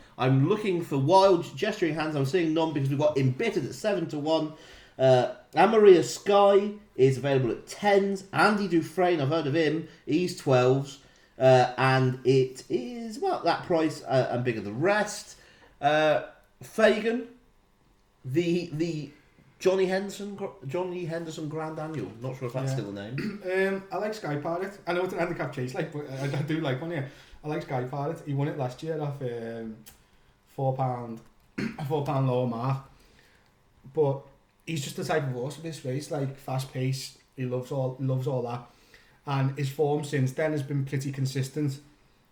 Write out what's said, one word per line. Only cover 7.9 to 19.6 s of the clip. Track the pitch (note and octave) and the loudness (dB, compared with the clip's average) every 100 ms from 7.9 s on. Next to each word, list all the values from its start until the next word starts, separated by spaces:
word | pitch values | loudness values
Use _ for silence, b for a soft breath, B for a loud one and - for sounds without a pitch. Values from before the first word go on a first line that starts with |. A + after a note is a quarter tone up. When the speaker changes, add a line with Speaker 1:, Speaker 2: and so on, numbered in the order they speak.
| G3+ G3 F#3+ - | 4 4 -2 -4
Speaker 1:
Andy | D3 F#3+ G#3 G3 | 2 2 2 2
Dufresne, | E3 C#3+ - F3+ E3+ | 0 0 2 2 4
I've | C3+ | 2
heard | D#3+ D3 | 0 0
of | |
him. | D#3 D3+ D#3+ D#3+ B | 2 2 0 -4 B
He's | - D3+ F3+ - | -2 0 0 -2
twelves. | - B2+ B2+ C3+ C#3 - b b b - | 2 4 6 4 0 -10 b b b 2
Uh, | C3 C3 B2 - | 6 8 6 2
and | C3 C3 B2+ B2+ B2 | 2 4 2 2 2
it | C3+ B2+ - - | 4 2 -4 -6
is | F3+ B3 A#3+ A#3 G#3+ | -6 -6 -8 -10 -4
about | F#4+ F4 | -2 0
that | E3+ D#3 | 0 -2
price, | - E3+ D#3 C3+ - | 0 0 0 -2 0
uh, | C3 - | 0 2
and | A#2+ | 0
bigger | B2 G#2+ | -2 -4
the | G2+ | -6
rest. | A2 F3 G#3 G#3 - - - b b b b | -2 0 2 -2 -6 -14 -20 b b b b
Uh, | C#3+ D3+ D#3 C#3+ - - _ _ | 2 4 4 2 -2 -12 _ _
Fagan, | - - A3 G#3 A3 A#3+ C4+ - _ _ _ _ _ _ _ _ | -10 2 4 4 0 -2 -6 -16 _ _ _ _ _ _ _ _
the, | B2+ C#3+ E3+ F3 E3 | -4 -2 0 0 -2
the | D3 E3+ D3+ C3+ - _ _ _ | -4 -4 -4 -8 -14 _ _ _
Johnny | _ | _